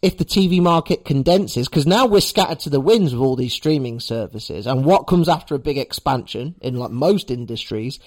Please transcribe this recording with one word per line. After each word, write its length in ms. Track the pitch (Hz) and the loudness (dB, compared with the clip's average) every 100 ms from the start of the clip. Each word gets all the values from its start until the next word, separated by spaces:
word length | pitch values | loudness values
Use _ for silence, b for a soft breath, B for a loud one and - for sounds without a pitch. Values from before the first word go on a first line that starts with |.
if 160 | 185 - | -2 -2
the 80 | - | -2
T 240 | 202 185 | 2 2
V 100 | 180 | 4
market 460 | 175 165 - 175 - | 4 2 0 -4 -2
condenses, 640 | 139 135 185 175 123 123 | 0 2 2 2 -4 -2
'cause 160 | 165 143 | 0 2
now 200 | 214 254 | 4 4
we're 140 | 202 | 4
scattered 400 | - - 180 160 | 2 0 -2 -2
to 80 | 151 | -2
the 120 | 135 | 0
winds 320 | 147 226 165 | 4 4 2
with 80 | 120 | 2
all 160 | 131 131 | 0 0
these 160 | 127 | -2
streaming 480 | - 156 151 123 117 | -2 0 0 -2 -8
services, 640 | - 117 98 107 - 76 104 | -6 -6 -6 -10 -12 -8 -2
and 160 | 131 | 0
what 240 | 139 190 - | 4 2 4
comes 220 | 175 165 | 2 2
after 260 | 156 - 143 | 0 -2 -6
a 40 | |
big 180 | 147 139 | -4 -4
expansion 800 | - - 143 131 - 113 139 175 | -4 -6 -4 -4 -4 -10 -10 -10
in, 160 | 127 123 | -8 -6
like, 160 | 120 | -6
most 400 | 117 160 202 - | -2 0 0 -2
industries 680 | 123 117 117 - 107 120 - | -8 -8 -10 -8 -6 -6 -10